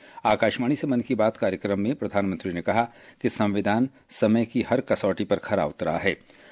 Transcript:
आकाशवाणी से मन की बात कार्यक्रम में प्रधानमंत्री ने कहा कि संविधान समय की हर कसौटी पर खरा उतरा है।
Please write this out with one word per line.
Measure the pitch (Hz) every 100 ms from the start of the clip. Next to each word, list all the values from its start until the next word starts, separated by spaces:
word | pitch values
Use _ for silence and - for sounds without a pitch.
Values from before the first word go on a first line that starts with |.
| - - 113
आकाशवाणी | 107 113 - 123 147
से | 151
मन | 123
की | 113 117
बात | 110 -
कार्यक्रम | 104 92 101 98
में | 104 98
प्रधानमंत्री | 101 101 98 87 95
ने | 87
कहा | 87 104 120 - - -
कि | 123
संविधान | - 104 101 101 110 131 - _
समय | - 107 113 113
की | 127
हर | 104 127
कसौटी | - 98 101 92
पर | 101 98
खरा | - 101 76
उतरा | - 82 80
है। | 95 76 - - -